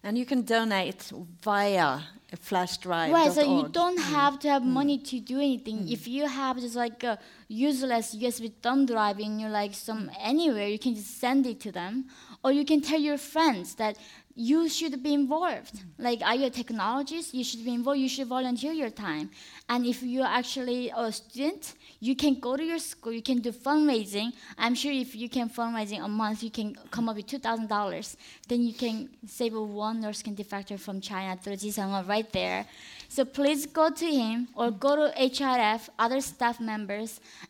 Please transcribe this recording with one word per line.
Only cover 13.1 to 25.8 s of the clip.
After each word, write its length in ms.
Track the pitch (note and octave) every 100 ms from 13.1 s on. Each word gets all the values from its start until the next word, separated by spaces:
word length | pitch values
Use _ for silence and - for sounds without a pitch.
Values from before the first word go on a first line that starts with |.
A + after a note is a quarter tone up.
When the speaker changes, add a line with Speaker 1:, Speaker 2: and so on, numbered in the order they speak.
| D4
Speaker 2:
friends 580 | - D#4 D#4+ G#3+ F3 -
that 220 | G#3+ G#3 - - _ -
you 320 | A#3 D#4 E4
should 340 | D4+ D#4+ C4
be 100 | C4+
involved. 600 | D4 C4+ D#4 F4 B3 - G#3
Speaker 1:
Mm. 80 | F#3 -
Speaker 2:
Like, 220 | A#3+ A#3
are 120 | F3 B3
you 120 | C4+
a 20 |
technologist? 840 | B3+ A#3 A3+ G3 B3+ C#4 E4 E4 B3+
You 80 |
should 200 | B3+ A#3
be 80 | A3+
involved. 280 | A#3+ A#3+ C#4
You 100 | C4
should 180 | C4 B3
volunteer 440 | B3+ C4 A#3+ C4+
your 160 | D#4+ B3
time. 400 | G#3+ G3+ G3+ G3+ - - - -
And 160 | B3 A#3+
if 160 | B3
you're 240 | B3+ B3+ B3+ A3+
actually 480 | B3 C4+ B3 B3 B3
a 220 | A#3 A3+
student, 640 | G#3+ - A#3+ D4 F4 - - - -
you 160 | A3 C4+
can 240 | D4 C4
go 180 | B3 C4
to 60 |
your 160 | D#4+ E4
school, 340 | - - A#3
you 80 | A#3
can 180 | A3+ B3
do 100 | A#3
fundraising. 840 | A3+ C4 D4+ D4+ A#3 G3 G3+ A3+ - - -
I'm 160 | A#3
sure 180 | A#3+ C#4+
if 240 | C4+ B3+ A3
you 140 | A#3
can 200 | B3+ A#3
fundraising 540 | A#3+ A#3 A3+